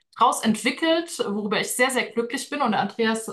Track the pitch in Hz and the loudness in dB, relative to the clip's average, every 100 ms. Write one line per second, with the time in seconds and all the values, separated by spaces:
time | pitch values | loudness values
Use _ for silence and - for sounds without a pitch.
0 | _ - 240 - 220 214 262 277 330 330 | _ 2 2 4 0 2 0 0 2 2
1 | 339 - - 202 202 196 196 - 254 247 | 0 -4 -4 -2 -2 -2 0 0 2 2
2 | - 226 233 254 - 285 247 196 202 - | -2 -2 -2 -4 -6 -2 0 0 -2 0
3 | 220 220 - | 0 0 -4